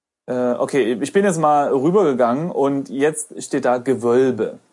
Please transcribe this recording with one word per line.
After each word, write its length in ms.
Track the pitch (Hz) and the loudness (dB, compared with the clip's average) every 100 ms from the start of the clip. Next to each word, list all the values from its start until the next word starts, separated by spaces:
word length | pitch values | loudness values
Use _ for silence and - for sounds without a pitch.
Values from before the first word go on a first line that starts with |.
| _ _ - | _ _ -8
Äh, 240 | 123 123 | -4 -2
okay, 440 | 120 131 143 113 117 | -2 -2 0 0 -2
ich 120 | 139 | 0
bin 120 | 196 | 0
jetzt 140 | 202 165 | 2 2
mal 340 | 151 147 135 | 2 2 2
rübergegangen 800 | 131 147 202 165 123 120 127 175 | 0 2 2 2 2 2 0 -2
und 380 | - 139 139 139 | -2 0 -2 -4
jetzt 520 | 135 147 156 - - | -2 -2 -2 -10 -14
steht 220 | - 143 | -6 -2
da 140 | 123 123 | 0 0
Gewölbe. 800 | 120 117 120 123 131 113 90 - _ | 0 -2 2 2 2 0 -4 -8 _